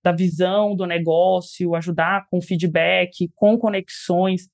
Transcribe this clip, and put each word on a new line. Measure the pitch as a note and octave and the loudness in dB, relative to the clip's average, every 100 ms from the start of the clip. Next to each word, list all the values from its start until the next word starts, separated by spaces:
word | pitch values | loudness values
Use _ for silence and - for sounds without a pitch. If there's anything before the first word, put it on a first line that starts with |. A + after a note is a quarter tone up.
da | F3+ | -2
visão | E3+ F#3 D#3+ F3+ G#3 G#3 F#3+ | 2 0 0 0 2 0 -2
do | F3+ | -2
negócio, | E3+ E3 E3 F#3 F#3 F3+ - F3 | -2 2 2 4 0 -4 -6 -2
ajudar | E3 E3+ E3 E3 G3 - | -2 -2 -2 0 0 -2
com | F3+ | -4
feedback, | F3 F3 E3+ D#3+ E3+ F#3 F3+ - F3 | -2 -2 0 2 2 0 -2 -4 -6
com | - G#3 A#3 | 2 2 4
conexões | A3+ G3 F#3+ - - F3 F#3+ F#3 - | 0 -4 -8 -10 -2 0 2 -2 -6